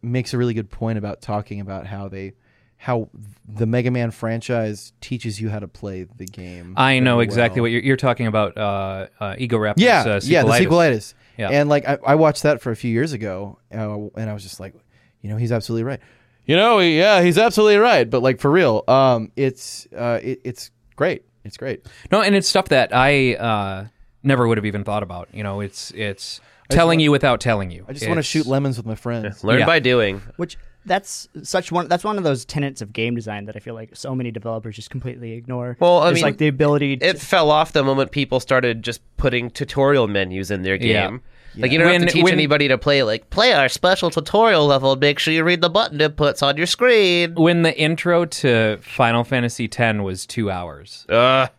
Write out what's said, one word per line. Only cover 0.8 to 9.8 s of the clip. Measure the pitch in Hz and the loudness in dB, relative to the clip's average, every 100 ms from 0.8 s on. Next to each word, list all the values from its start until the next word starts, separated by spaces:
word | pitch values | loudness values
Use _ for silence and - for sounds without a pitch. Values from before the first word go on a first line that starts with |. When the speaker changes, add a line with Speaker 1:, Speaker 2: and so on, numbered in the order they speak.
| 113 110 | -4 -4
Speaker 1:
about | 104 - | -6 -10
talking | - 104 104 101 | -6 -8 -6 -12
about | 98 95 95 | -10 -12 -12
how | 101 101 | -12 -12
they, | 95 98 - _ _ _ _ | -12 -14 -16 _ _ _ _
how | - 120 110 - 104 - - | -6 -6 -6 -14 -20 -20 -18
the | 104 110 | -4 -2
Mega | 120 123 | 0 0
Man | 127 117 | -2 -4
franchise | - 113 113 - 120 110 104 - _ | -6 -6 -6 -4 -4 -2 -6 -14 _
teaches | - 123 117 101 | -10 -8 -8 -8
you | 110 | -6
how | 104 | -8
to | 101 | -10
play | - 104 95 90 - | -12 -12 -12 -14 -16
the | 95 | -18
game | - 90 87 87 92 | -16 -16 -16 -12 -2
Speaker 2:
I | 131 131 | 0 2
know | 127 120 | 2 2
Speaker 1:
very | 117 | 2
Speaker 2:
exactly | 110 117 123 | 2 0 0
Speaker 1:
well. | 117 | -2
Speaker 2:
what | |
you're, | 117 | 0
you're | 135 135 | 0 0
talking | 135 120 117 | 0 -2 -2
about. | 107 104 - | 0 -2 -2
Uh, | 104 98 98 95 98 _ | -4 -4 -6 -8 -12 _
uh, | 104 95 | -10 -6
Ego | 123 117 | -2 0
Raptor's, | 107 104 | 0 2